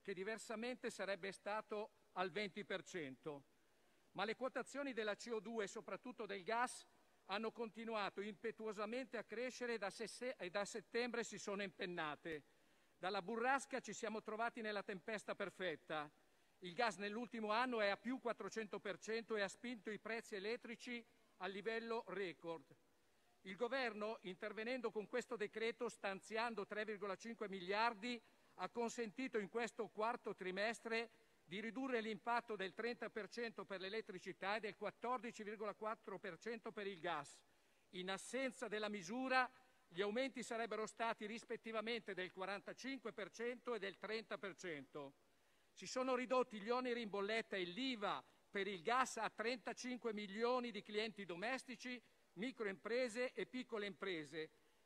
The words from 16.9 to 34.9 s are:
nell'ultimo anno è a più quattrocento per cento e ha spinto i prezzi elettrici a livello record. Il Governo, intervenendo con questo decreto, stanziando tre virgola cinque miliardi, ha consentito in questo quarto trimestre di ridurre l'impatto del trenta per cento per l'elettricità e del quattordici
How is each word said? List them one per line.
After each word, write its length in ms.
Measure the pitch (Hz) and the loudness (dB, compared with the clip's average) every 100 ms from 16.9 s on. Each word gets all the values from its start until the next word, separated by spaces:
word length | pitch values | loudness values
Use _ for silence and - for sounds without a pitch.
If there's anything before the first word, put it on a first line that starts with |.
| 175 | 2
nell'ultimo 540 | 202 208 240 233 208 | -2 -4 -4 -4 0
anno 280 | 214 254 233 | 2 2 4
è 80 | 202 | 4
a 80 | 196 | 2
più 240 | 226 262 | 0 -2
quattrocento 600 | 233 208 196 220 208 202 | -2 -2 -4 -4 -4 -4
per 180 | 208 175 | -4 -6
cento 360 | - 220 226 | -4 -4 0
e 60 | 220 | 0
ha 80 | 196 | 0
spinto 420 | - 240 247 202 | -2 -8 -6 -6
i 80 | 202 | -6
prezzi 360 | 220 226 - | -4 -6 -6
elettrici 680 | 208 202 233 214 226 - 240 226 - _ - | -6 -4 -4 -6 -10 -8 -8 -8 -20 _ -8
a 80 | 185 | -6
livello 580 | 196 202 226 226 226 233 | -4 -2 -2 -2 -2 -4
record. 600 | 180 190 160 170 165 - - - _ _ _ _ _ 190 | -4 -4 -4 -6 -6 -10 -20 -20 _ _ _ _ _ -10
Il 100 | 190 | -2
Governo, 640 | 247 269 247 208 208 226 | 0 2 0 0 -4 -4
intervenendo 680 | - 185 214 208 220 254 226 | -8 -6 -6 -4 -2 -2 -2
con 160 | 214 196 | -2 -2
questo 300 | 247 - 220 | -2 -2 -4
decreto, 540 | 202 220 226 233 233 | -4 -2 -2 0 -4
stanziando 760 | - 202 196 - 220 240 214 | -2 -4 -4 -4 -2 0 -2
tre 220 | 190 208 214 | -4 -4 -4
virgola 280 | 208 202 | -4 -4
cinque 320 | 180 226 233 208 | -4 -6 -6 -6
miliardi, 720 | 190 175 202 233 214 240 240 - - - | -4 0 2 2 2 -2 -4 -8 -20 -20
ha 160 | - 185 | -6 -4
consentito 680 | 233 233 - 233 - 262 226 | 0 -2 0 -4 -2 -2 0
in 140 | 196 | 0
questo 380 | 226 226 - 208 | 0 0 -2 -6
quarto 460 | - 220 240 233 | 0 0 0 -4
trimestre 760 | 190 185 185 214 226 233 226 233 - - - | -4 -2 0 0 0 -2 -2 -2 -8 -20 -20
di 160 | - 185 | 12 12
ridurre 400 | 220 208 269 247 | 12 12 6 8
l'impatto 560 | 220 208 - 233 - 214 | 6 2 6 8 8 4
del 160 | 190 | 2
trenta 380 | - 226 233 220 | 2 0 0 -4
per 180 | 226 190 | -4 -4
cento 380 | - 233 202 185 | -2 -2 -4 -4
per 160 | 190 | -4
l'elettricità 720 | 190 220 214 185 190 165 190 214 | -2 -2 -2 -6 -8 -4 0 0
e 40 | |
del 160 | 214 175 | -2 -4
quattordici 640 | 202 | -6